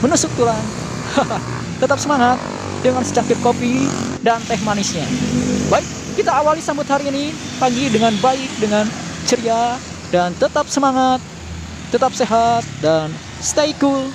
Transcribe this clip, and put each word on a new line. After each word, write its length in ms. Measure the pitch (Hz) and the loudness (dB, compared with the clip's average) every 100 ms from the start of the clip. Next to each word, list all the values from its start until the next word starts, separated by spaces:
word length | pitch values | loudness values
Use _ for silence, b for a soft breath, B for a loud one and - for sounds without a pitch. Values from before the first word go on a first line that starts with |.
Menusuk 260 | 247 320 320 - | 4 2 0 0
tulang. 260 | 233 220 220 - - - - - | 0 0 -4 -6 -8 -8 -2 0
<laughs> 680 | - 202 120 - - - | 0 -2 -4 -6 -6 -2
Tetap 160 | 247 269 | 0 0
semangat 400 | 285 294 240 247 - - - - 254 | 2 2 4 2 -2 -6 -6 -2 0
dengan 160 | 254 | 0
secangkir 360 | 240 240 226 233 | 0 0 0 2
kopi 480 | 240 240 247 254 277 - - - | 2 2 0 0 0 -2 -4 -2
dan 160 | 226 226 226 | 0 0 0
teh 140 | 233 | -2
manisnya. 440 | 214 208 196 165 147 - - - - - - | 0 0 -2 -4 -2 -2 0 0 0 0 2
Baik, 160 | 233 339 - - | 2 2 -8 -8
kita 160 | - 403 | 0 2
awali 320 | 277 302 311 | 4 4 2
sambut 240 | 320 294 294 | 0 -4 0
hari 240 | 277 277 | 0 0
ini 240 | 277 294 320 - - | -2 -4 -6 -10 0
pagi 320 | 262 240 277 | 0 2 2
dengan 240 | 214 226 208 | 4 4 4
baik, 400 | 247 262 262 - | 2 2 -4 -2
dengan 240 | 214 208 214 - - - - | 0 2 0 -4 -10 -6 0
ceria, 500 | 240 226 226 240 247 - - - | 0 2 0 0 -2 -8 -14 0
dan 160 | 175 175 170 | 2 2 2
tetap 320 | 294 302 294 | 0 2 0
semangat, 480 | - 269 262 262 254 - - - - - - - | 2 2 4 2 2 -2 -14 -12 -10 -10 -12 -2
tetap 240 | 240 247 | 2 2
sehat, 480 | - 247 226 233 233 226 - | 0 2 4 4 2 -2 -2
dan 280 | 147 160 156 156 - - | 2 2 0 -8 -12 -8
stay 320 | - - 302 294 | -2 0 0 2
cool. 280 | 277 277 269 | 2 2 -2